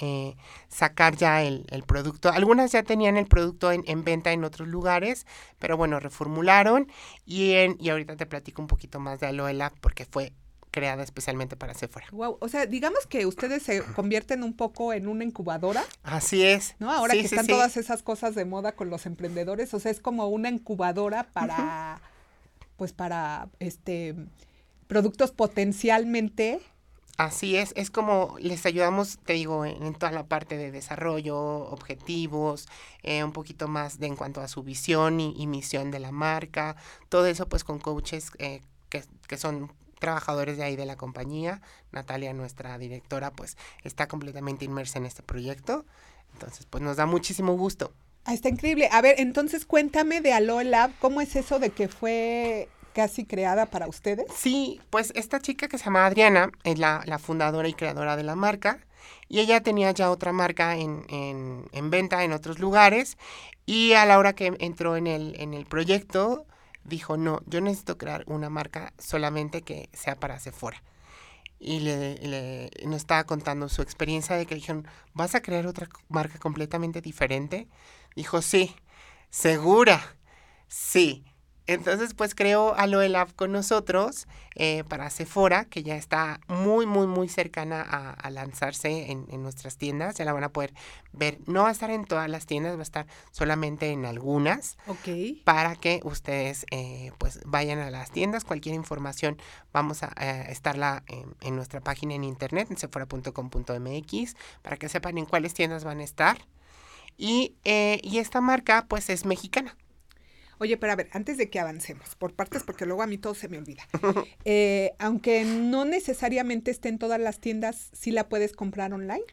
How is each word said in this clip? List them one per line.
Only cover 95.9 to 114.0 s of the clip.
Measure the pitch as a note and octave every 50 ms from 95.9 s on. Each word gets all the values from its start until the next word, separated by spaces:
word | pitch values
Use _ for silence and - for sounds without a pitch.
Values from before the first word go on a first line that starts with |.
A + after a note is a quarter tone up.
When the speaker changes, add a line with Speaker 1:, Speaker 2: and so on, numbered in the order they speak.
| F3 F3 -
Speaker 1:
ustedes, | D3+ C#3+ - - - C#3 C#3 C3 C3+ C#3 - - -
eh, | - C3 B2+ B2+ B2+ B2+ B2+ C3 B2+ -
pues, | - - - - -
vayan | C#3+ D3 C#3+ D3 D3 D3 D3+
a | C#3+ C#3
las | B2+ C3 C3 - -
tiendas. | E3+ F#3 G3+ G#3+ A3+ -
Cualquier | - F3+ D3+ D3+ D#3 D#3+
información | D#3+ D#3 - D#3 C#3 C#3+ C#3 C3 - - D3 D3+ - - - - - - _ -
vamos | D3 D3 D3+ D3+ - -
a, | D3 - -
eh, | C3+ C3+ C3+ C3 C3 -
estarla | C3+ - - D#3 C#3+ C#3+ C#3+ C#3+ C#3 C3+ - -
en, | B2+ B2 B2+ C3 - -
en | - C3+ C3
nuestra | C3 B2+ C3 - C3+
página | C3+ D3 C#3 - D3+ D3+ C#3+
en | C#3 C#3
internet, | C3+ C3 C3 C3+ C3 D#3 F#3 A3 G#3
en | F#3
sephora | - - D3 - C#3+ C3+
punto | C3 C#3 C3 B2 C3+ B2
com | - B2+ B2+
punto | - D3 C3+ - B2
m | B2 B2 B2+ C#3
x, | D3+ D3+ - - G#3+ A#3+ A#3 - - - - - - _
para | - C#3+
que | - - D3+
sepan | - F3 - F3+ E3+ E3
en | D#3
cuáles | - - E3 D#3 E3+ -
tiendas | - E3+ D#3+ E3 D#3+ D#3
van | D#3 D3 D3+
a | D3
estar. | C#3+ - - D#3+ F3+ A#3+ - - - _ _ _ _ - - - - - - - - - -
Y, | - D#4+ E4 B3 C4 - - _ _
eh, | G3+ G#3 G#3 G#3 G#3 G#3 G#3 -
y | G3 G3+ A3+
esta | A3+ - - B3+
marca, | B3 B3+ C4 B3+ A#3+ - A3 A3+ A3+
pues, | - G#3+ G#3+ - -
es | F#3+ F3 -
mexicana. | F#3+ F#3 F3+ - F#3+ - C4 C4+ A#3+ - - _ _ _ - _ _ - - - - - - - - - -
Speaker 2:
Oye, | G#3+ A3 A3+ A3+
pero | A3 G#3+ G3+
a |
ver, | F#3+ F#3 - -
antes | G3 G#3+ - D4
de | C4 A3+ G#3+
que | - F#3+
avancemos, | E3+ D#3+ D#3 D#3+ - - E3+ C3+ - - -
por | - F#3 F3 -
partes, | - G3 - - C4+ -
porque | - E3 - F#3
luego | F3 F#3 G3 A3
a |
mí | G#3+ G3+ G3
todo | G3+ G#3+ G3+
se | G#3 -
me | F3+ F3+ D3+
olvida. | D3+ D3+ C#3 - - - -
Speaker 1:
<laughs> | E3